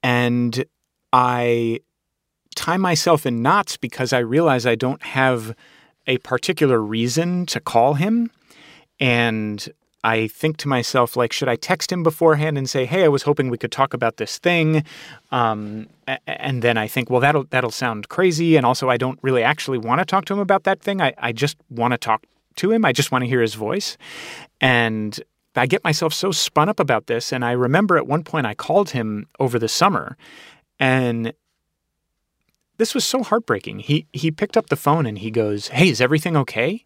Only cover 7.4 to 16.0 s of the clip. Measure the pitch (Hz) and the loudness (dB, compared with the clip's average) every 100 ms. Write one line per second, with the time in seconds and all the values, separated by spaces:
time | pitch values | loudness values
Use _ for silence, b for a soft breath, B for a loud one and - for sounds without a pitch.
7.4 | 180 117 - 117 123 147 190 226 233 _ | -4 -6 0 4 4 4 2 0 -2 _
8.4 | B B B B B _ 131 120 117 110 | B B B B B _ 2 4 2 0
9.4 | 107 104 - - _ _ 113 113 110 - | -6 -8 -12 -18 _ _ -2 0 -2 -2
10.4 | 156 156 143 131 117 131 120 123 120 - | -4 -2 -2 0 0 2 2 0 -2 0
11.4 | 127 117 - 185 - 180 165 156 165 151 | -2 -2 -2 -4 -2 0 0 2 4 4
12.4 | 156 143 131 139 127 185 170 139 - 147 | 0 -2 -2 -2 -2 2 4 2 0 0
13.4 | 131 120 120 - 135 123 117 - 107 - | 0 -2 -6 0 0 2 -2 -2 -8 -2
14.4 | 180 175 156 156 151 B B B _ 131 | 0 2 2 2 -2 B B B _ 0
15.4 | 117 107 104 107 110 _ | 0 -2 -6 -10 -14 _